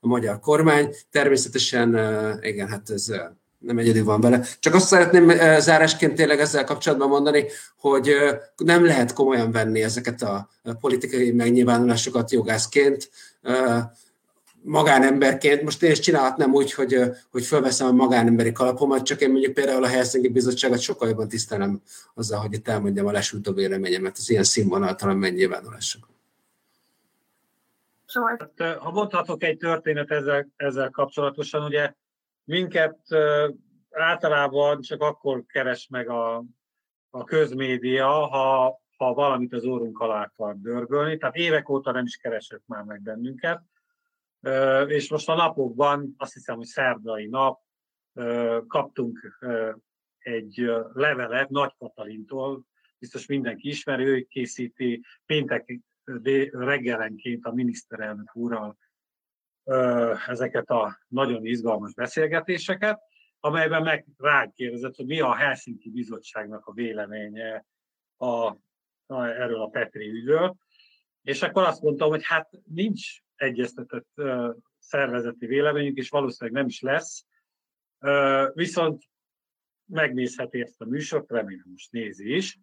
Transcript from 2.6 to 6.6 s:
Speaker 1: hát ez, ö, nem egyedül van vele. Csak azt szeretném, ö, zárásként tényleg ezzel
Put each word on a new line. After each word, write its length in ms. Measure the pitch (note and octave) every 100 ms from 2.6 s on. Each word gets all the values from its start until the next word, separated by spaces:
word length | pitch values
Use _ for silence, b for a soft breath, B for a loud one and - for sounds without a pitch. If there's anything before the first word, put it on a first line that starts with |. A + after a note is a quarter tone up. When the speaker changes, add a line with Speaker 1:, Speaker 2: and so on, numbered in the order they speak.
| G2+
Speaker 1:
hát 220 | G#2 -
ez, 180 | G#2 A2
ö, 80 | G2+ - - _ _
nem 200 | - A#2
egyedül 260 | A2+ A2
van 160 | G#2+ G#2
vele. 200 | A#2+ B2 B2 B
Csak 160 | E3
azt 120 | F3 F#3
szeretném, 420 | F#3+ E3+ F3+ E3+
ö, 280 | E3+ E3 D#3
zárásként 540 | D#3 D#3 D#3 D#3 D#3+
tényleg 260 | D3 D3+ D3
ezzel 240 | D3 D3